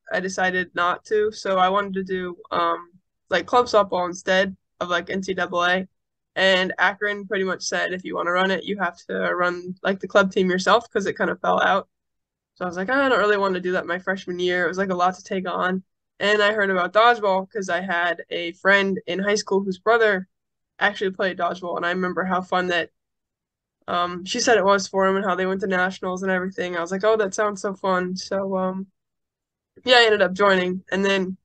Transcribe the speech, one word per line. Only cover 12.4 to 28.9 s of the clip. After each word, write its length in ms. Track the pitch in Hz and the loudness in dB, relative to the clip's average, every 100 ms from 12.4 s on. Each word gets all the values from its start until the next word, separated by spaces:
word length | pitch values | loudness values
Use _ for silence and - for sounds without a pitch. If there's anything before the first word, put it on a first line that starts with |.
| _ | _
So 100 | _ | _
I 40 | 180 | -8
was 80 | 170 | -6
like, 100 | 190 | -2
"I 180 | 262 269 | 0 2
don't 80 | 226 | 2
really 180 | 208 208 | 2 2
wanna 240 | 196 180 | 0 -2
do 120 | 180 | -2
that 120 | 180 156 | -4 -2
my 120 | 175 | -6
freshman 400 | 185 190 190 180 | -4 -6 -6 -4
year." 260 | 180 180 | -2 0
It 40 | 175 | 0
was, 100 | 185 | -2
like, 100 | 196 | -2
a 60 | |
lot 200 | 180 180 185 | 0 0 0
to 60 | |
take 240 | - 196 185 | -6 -6 -4
on. 380 | 175 180 190 - _ _ _ | -2 -2 -2 -6 _ _ _
And 200 | 202 208 | 0 2
I 120 | 208 | 2
heard 160 | 214 196 | 2 0
about 240 | 190 175 | 0 2
dodgeball 560 | 202 233 240 208 190 190 | 4 4 4 2 0 -2
'cause 180 | 220 190 | -8 -4
I 140 | 175 | -4
had 420 | 190 175 175 165 - | -2 -2 -2 -4 -6
a 220 | 170 175 | -8 -8
friend 460 | 175 190 196 196 185 - | -2 2 2 2 -2 -4
in 120 | 175 | -4
high 160 | 202 | 0
school 260 | 208 - 196 | -2 0 -2
whose 160 | 202 190 | -2 -4
brother 480 | - 233 220 190 190 _ _ _ _ _ | 2 4 4 2 -4 _ _ _ _ _
actually 320 | 196 202 196 | -2 0 -6
played 260 | 190 196 180 | -2 -4 -2
dodgeball. 400 | 175 180 180 165 | -4 -4 -8 -4
And 80 | |
I 60 | 170 | -4
remember 340 | 180 180 160 | -2 -4 -2
how 160 | 185 190 | -2 -2
fun 280 | 196 180 180 | -2 -2 0
that, 220 | 175 156 _ _ _ _ _ _ _ _ _ - | -2 -2 _ _ _ _ _ _ _ _ _ -6
um, 360 | 180 175 175 | -4 -2 -6
she 160 | 185 240 | -8 -2
said 160 | 254 226 | 4 4
it 80 | |
was 240 | 185 196 190 | 6 2 2
for 180 | 190 190 | 0 2
him 100 | 190 | 2
and 80 | 202 | 0
how 80 | |
they 100 | 175 | -2
went 160 | 185 190 | -2 -2
to 40 | 196 | -2
nationals 560 | 185 185 190 190 185 | 0 0 -2 -6 -4
and 100 | 190 | -2
everything. 440 | 185 185 190 180 180 | -2 -2 -6 -6 -4
I 40 | |
was 100 | 170 | -4
like, 120 | 190 | 0
"Oh, 120 | 214 220 | 2 2
that 160 | 202 | 0
sounds 260 | 190 214 202 | 0 -4 -2
so 140 | 208 | -8
fun." 420 | 190 190 185 180 185 | -4 0 0 0 -6
So, 400 | - 196 196 190 | -6 -4 -2 -2
um, 300 | 185 190 190 | -2 -4 -10